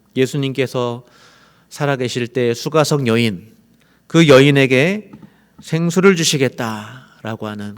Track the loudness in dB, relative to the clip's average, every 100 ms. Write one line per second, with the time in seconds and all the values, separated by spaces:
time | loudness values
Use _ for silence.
0 | _ -4 -2 -2 -4 -4 -6 -4 -6 -8
1 | -14 _ _ _ _ _ _ -6 -4 -2
2 | -4 -6 -6 -4 -2 -4 -2 -2 0 0
3 | 0 0 0 -4 -12 _ _ _ _ _
4 | _ 2 6 8 8 4 2 2 0 -2
5 | -8 -20 -20 _ _ -20 -8 -4 -2 2
6 | 2 2 0 0 -2 -2 -8 -8 -12 -20
7 | -20 _ -12 -10 -10 -12 -14